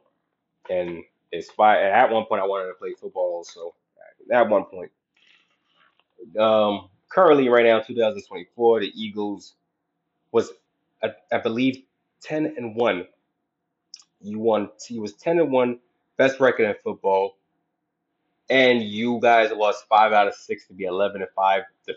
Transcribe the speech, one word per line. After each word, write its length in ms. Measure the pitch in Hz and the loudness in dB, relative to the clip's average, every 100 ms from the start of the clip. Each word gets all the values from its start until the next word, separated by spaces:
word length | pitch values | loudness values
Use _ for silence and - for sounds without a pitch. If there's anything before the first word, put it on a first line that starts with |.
| _ _ _ _ _ _ - | _ _ _ _ _ _ -8
and 320 | 92 87 85 - _ - | -6 -6 -10 -16 _ -14
it's 180 | 85 - - | -14 -10 2
why, 200 | 107 98 | 2 4
and 180 | 98 | 2
at 160 | 104 127 | 2 2
one 140 | 110 | 0
point 160 | 107 107 | -2 -4
I 60 | 95 | -2
wanted 220 | 98 92 | -4 -8
to 60 | |
play 200 | 90 95 90 | -12 -14 -14
football 360 | 101 95 90 | -12 -6 -6
also. 400 | 85 82 87 85 - _ _ - _ - | -6 -12 -16 -18 -18 _ _ -20 _ -4
At 160 | 120 110 | 0 2
one 160 | 104 | 0
point. 260 | - 92 87 _ _ _ _ _ _ _ _ _ _ _ _ _ - 101 | -2 -14 -18 _ _ _ _ _ _ _ _ _ _ _ _ _ -10 -2
Um, 500 | 110 110 104 101 92 _ - | 2 2 2 -2 -8 _ -4
currently, 400 | - 180 147 127 | 4 6 6 6
right 180 | 120 117 | 4 6
now, 140 | 110 | 4
two 140 | 107 | 0
thousand 280 | 120 110 101 - | -2 -2 -2 -12
twenty-four, 540 | 92 87 - 117 113 | -16 -14 0 2 2
the 120 | 98 | 0
Eagles 600 | 104 110 104 104 98 - _ _ _ _ _ _ _ _ | -10 -12 -8 -8 -8 -16 _ _ _ _ _ _ _ _
was, 200 | 113 104 - _ _ _ - | -2 -2 -8 _ _ _ -8
I, 100 | 110 - - | -8 -8 -6
I 80 | 113 | -4
believe, 440 | 117 113 131 131 _ _ _ _ | -4 -2 -2 -4 _ _ _ _
ten 320 | - 156 156 156 | -10 -6 -6 -6
and 180 | 120 110 | -10 -2
one. 300 | 117 92 87 _ _ _ _ _ _ _ _ - _ _ | -2 -2 -8 _ _ _ _ _ _ _ _ -20 _ _
You 160 | 101 107 | -14 -4
won, 320 | 113 107 98 - - | 0 0 -2 -12 -16
he 140 | 240 | -12
was 140 | 104 | -12
ten 240 | - - 170 | -8 -4 0
and 120 | 151 | 0
one, 280 | 131 123 120 _ _ _ - | 0 0 -4 _ _ _ -2
best 240 | 131 135 | 0 2
record 260 | 131 - 110 | 0 2 -2
in 100 | 101 | -2
football. 540 | 113 98 98 95 98 - _ _ _ _ _ _ _ _ _ _ - | -8 -6 -2 -2 -2 -8 _ _ _ _ _ _ _ _ _ _ -2
And 340 | 127 127 120 | 2 4 2
you 360 | 107 104 120 120 | -2 -6 -4 0
guys 300 | 117 117 110 | 4 4 2
lost 340 | 107 104 101 - | 0 -2 -2 0
five 240 | 107 107 | 2 4
out 160 | 107 101 | 4 0
of 60 | |
six 320 | - - 107 _ | -2 -12 -12 _
to 40 | |
be 120 | 92 | -10
eleven 360 | 95 90 101 98 | -6 -2 -2 -4
and 100 | 92 - | -10 -2
five, 280 | 95 98 95 _ | 0 0 -4 _
the 80 | - | -16